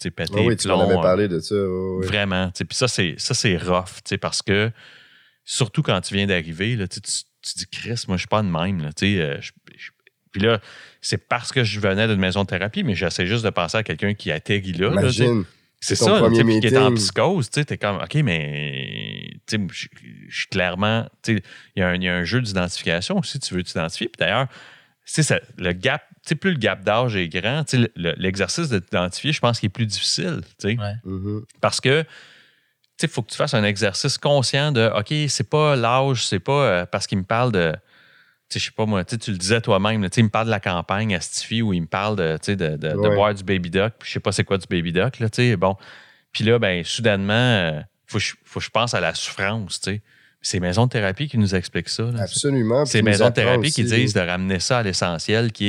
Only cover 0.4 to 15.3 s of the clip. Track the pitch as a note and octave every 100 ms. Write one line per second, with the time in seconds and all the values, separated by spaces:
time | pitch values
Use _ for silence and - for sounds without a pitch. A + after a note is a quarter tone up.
0.4 | A2+ A2 F#2+ F#2 G2+ F#2 F2+ F#2 G#2 E2
1.4 | - G#2 F#2+ F#2 F#2 F#2 F#2 G#2 G2+ F#2
2.4 | F#2 - F2 - B2 - F2 - - A#2+
3.4 | A#2 F2 F2+ F2+ F2+ - - G2 E2+ -
4.4 | - G2 A2+ - - - - _ _ _
5.4 | - - B2+ - C#3 G2 - G2 G2+ F2+
6.4 | E2 D#2+ A2 A#2+ F#2 - - - - _
7.4 | - - F#2 - G#2+ A#2 - F#2 - G#2
8.4 | G2+ E2 F2+ F#2+ D2+ D#2 G2 G2 D2+ C#2+
9.4 | - - - - - _ _ _ _ G2
10.4 | A2 A2 - - - _ - - - A#2+
11.4 | - C3 A2+ G#2 G2+ F#2+ A2 G2+ F#2 F#2+
12.4 | G2 F#2 G2+ G3+ E3+ E2+ F2+ - F2+ A#2
13.4 | A2 - E2+ A2 G#2+ - G2+ G#2 F#2 D#2
14.4 | - G#2 F#2+ E2+ G2 G2 B2+ A2 B2